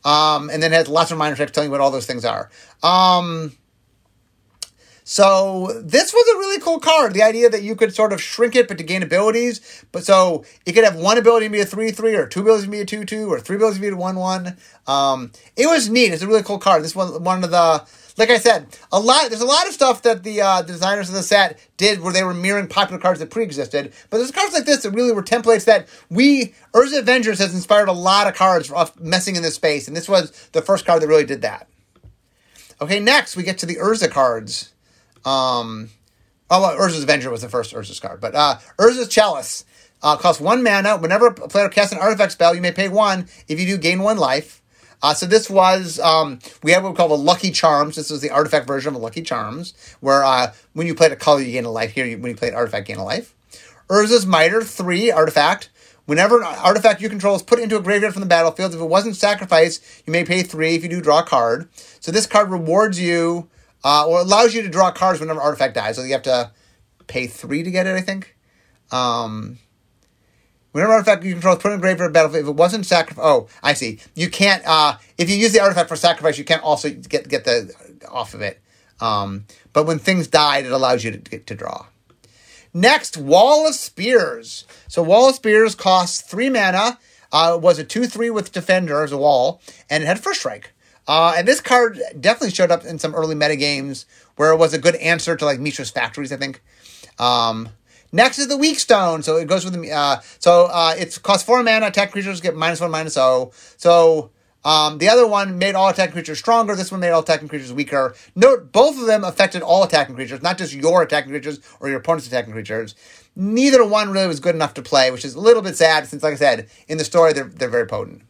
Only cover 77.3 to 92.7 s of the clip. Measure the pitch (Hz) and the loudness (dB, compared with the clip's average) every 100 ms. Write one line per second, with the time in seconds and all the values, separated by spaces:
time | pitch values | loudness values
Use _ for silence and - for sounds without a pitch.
77.3 | 139 123 120 95 - - - - 127 110 | -6 -2 -4 -4 -18 -20 -20 -14 -12 -10
78.3 | 107 104 - _ _ _ _ 117 104 101 | -10 -12 -12 _ _ _ _ -4 -4 -6
79.3 | 98 107 _ _ - 156 160 - 185 147 | -10 -16 _ _ -2 0 -2 -2 -2 0
80.3 | 156 147 143 127 131 131 120 113 107 - | 2 2 0 -2 -2 0 0 -2 -10 -16
81.3 | 110 - 104 - - - _ _ _ _ | -18 -14 -14 -12 -12 -16 _ _ _ _
82.3 | _ _ - _ 170 202 294 - 165 139 | _ _ -20 _ 0 2 2 -2 -12 2
83.3 | 170 240 302 311 285 - - 202 247 165 | 6 6 6 2 -2 -12 -8 0 2 0
84.3 | 117 113 - - - - - 165 202 262 | -8 -14 -20 -20 -20 -10 -4 2 6 4
85.3 | 262 220 214 220 - 190 185 175 - - | 2 2 4 2 0 0 2 0 -6 -10
86.3 | 180 254 254 190 180 220 247 _ _ _ | -6 -2 0 0 0 -2 -4 _ _ _
87.3 | 151 165 170 175 151 156 220 240 208 233 | 0 2 2 2 2 -2 -4 -4 -2 -4
88.3 | 220 196 185 165 185 175 143 139 139 143 | -4 -6 -10 -2 0 0 -2 -4 0 2
89.3 | 139 127 - - - _ 151 156 190 370 | 2 0 -4 -16 -20 _ -4 -2 -4 -4
90.3 | - - - - _ _ _ - 151 165 | -6 -8 -12 -20 _ _ _ -2 2 2
91.3 | 170 185 294 - 247 240 - 240 151 175 | 2 0 0 2 2 2 -2 -12 -2 0
92.3 | 233 254 180 180 | 0 -2 0 0